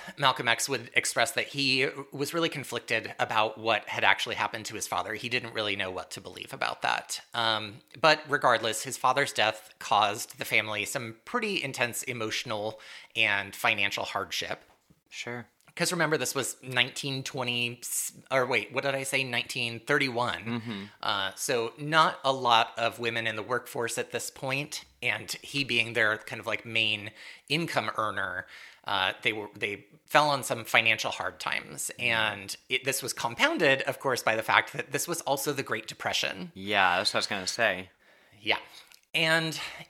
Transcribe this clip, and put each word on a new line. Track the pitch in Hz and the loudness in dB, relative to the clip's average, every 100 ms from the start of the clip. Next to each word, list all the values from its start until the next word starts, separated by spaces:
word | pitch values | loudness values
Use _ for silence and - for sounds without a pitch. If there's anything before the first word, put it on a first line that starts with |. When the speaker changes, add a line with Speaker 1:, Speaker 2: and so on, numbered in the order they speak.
| - - | -10 0
Speaker 1:
Malcolm | 139 127 123 | 2 2 2
X | 117 - | 0 0
would | 127 120 | -2 0
express | - - - 120 | 0 0 2 2
that | - 107 | 2 -4
he | 143 139 131 135 139 139 | 0 2 2 2 -2 -10
was | 139 143 | -6 -4
really | 165 165 | 0 0
conflicted | 151 123 120 - 117 110 - | -2 -6 -6 -2 -2 -2 -4
about | 123 113 110 110 | 0 2 2 0
what | 110 104 - | 0 0 0
had | 117 | 2
actually | 107 101 - | 6 6 2
happened | 104 104 113 104 | -2 -2 -2 -8
to | |
his | 107 - | -8 -4
father. | 87 90 | -2 -2
He | 107 120 | -6 -2
didn't | 123 117 | -4 -4
really | 113 104 98 | -4 -2 -2
know | 95 | -4
what | 90 - | -6 -8
to | - | -12
believe | 95 95 98 | -12 -14 -12
about | - - - | -4 -4 0
that. | 127 120 - - - | 0 0 -2 -10 -8
Um, | 117 113 110 107 110 - - | -2 2 0 -2 -12 -20 2
but | 160 151 151 | 6 6 4
regardless, | 139 139 113 110 107 | 2 6 4 4 -2
his | 131 117 | -4 0
father's | 127 127 139 | 2 4 2
death | - 110 - - - | 4 2 2 -8 -12
caused | - 104 104 110 - - | 2 4 4 2 -6 -10
the | |
family | - 120 107 104 101 | 0 0 0 -2 -2
some | 139 117 110 | -4 -6 -10
pretty | - 240 226 180 | -8 -4 -2 -2
intense | 135 127 120 110 | -4 -2 -2 -2
emotional | - 120 110 - 127 110 107 - - - - | -6 -4 -4 -4 -4 -4 -4 -6 -14 -18 -10
and | 113 110 101 98 | 0 2 2 -2
financial | - 117 110 101 - | -2 0 2 0 -2
hardship. | 101 101 95 - - - - _ _ _ _ | -4 -4 -4 -6 -6 -8 -12 _ _ _ _
Speaker 2:
Sure. | - - 120 117 _ _ - | -12 -10 -10 -12 _ _ -4
Speaker 1:
'Cause | 170 | -2
remember, | 175 151 151 | 2 2 2
this | 123 139 | 0 -2
was | 117 - | -2 -6
nineteen | 127 127 123 - 143 135 | -4 2 2 0 -4 -4
twenty, | 127 139 123 120 120 120 | -6 -4 -2 0 -2 -4
s-, | - - - - - | -6 -4 -4 -8 -2
or | 135 123 | 0 4
wait, | 120 104 | 2 0
what | 123 | -2
did | 139 | -2
I | 135 | -2
say? | 135 135 | 0 0
Nineteen | 131 120 120 131 120 117 | 0 -2 -4 -4 -4 -4
thirty-one. | - 147 139 117 120 85 | 0 2 2 0 0 -2
Speaker 2:
Mm-hmm. | 107 117 113 101 101 - | -4 -4 -4 -8 -10 -6
Speaker 1:
Uh, | - 101 95 | -2 0 -2
so | 95 - 123 117 - | -4 -2 0 0 -4
not | 147 160 170 - | 0 6 6 4
a | 135 | 0
lot | 131 123 113 117 - | 2 4 4 4 0
of | 117 113 | -2 0
women | 120 117 113 | -2 0 -2
in | |
the | 110 | -2
workforce | 104 123 - 127 117 - | -2 -4 -4 -6 -4 -2
at | 120 | -4
this | 117 - | -4 -6
point, | - 135 135 151 - - - | -8 -4 -4 -4 -8 -12 -6
and | 123 107 104 - | -4 -2 -4 -10
he | - 139 | -6 -4
being | 127 120 113 | 0 0 2
their | 117 110 107 | 2 2 0
kind | - 117 | -4 -8
of, | 107 | -6
like, | 107 | -6
main | 120 113 110 107 104 - - - - | -4 0 0 0 -6 -14 -20 -16 -4
income | 151 165 139 110 107 | -2 0 -2 -2 -2
earner, | 107 98 95 90 - - - - - | -2 -2 -4 -4 -8 -14 -20 -14 -4
uh, | 101 95 - | 0 0 0
they | 120 | -2
were, | 107 101 - | -2 -6 -6
they | 107 101 - - - | -6 -6 -12 -20 2
fell | 151 151 | 4 6
on | 139 | 2
some | 120 120 | 0 -4
financial | 113 123 113 110 - | 2 2 4 2 0
hard | - 92 - | -4 -6 -6
times. | - - - 76 - - | -4 -4 -6 -8 -8 -4
Speaker 2:
Mm. | |
Speaker 1:
And | 120 113 110 101 98 - - | 0 2 0 -2 -10 -12 -4
it, | 127 | -4
this | 135 127 | -2 -2
was | 120 | -4
compounded, | - 117 120 277 330 151 135 | -4 -4 2 2 6 4 4
of | - 127 | 2 -2
course, | 139 120 | 0 0
by | - 110 | 2 2
the | |
fact | - 107 - | 6 6 6
that | 147 123 | -2 -4
this | 143 - | -2 -2
was | 170 | -4
also | - 139 - | 0 0 0
the | 135 | -2
Great | - 110 - | -2 -4 -6
Depression. | - 110 - - 92 180 | -6 -2 0 -2 -4 -10
Speaker 2:
Yeah, | 95 98 104 92 90 | -10 0 4 6 6
that's | 104 | 2
what | 113 | 0
I | |
was | 98 | 0
gonna | 104 92 | -2 -2
say. | - 110 92 92 _ _ _ _ 107 | 2 2 2 -6 _ _ _ _ -10
Speaker 1:
Yeah. | 104 107 - - - - _ | -2 -2 -4 -20 -20 -20 _
And | 151 160 160 160 156 - - | 0 4 4 2 -4 -8 -12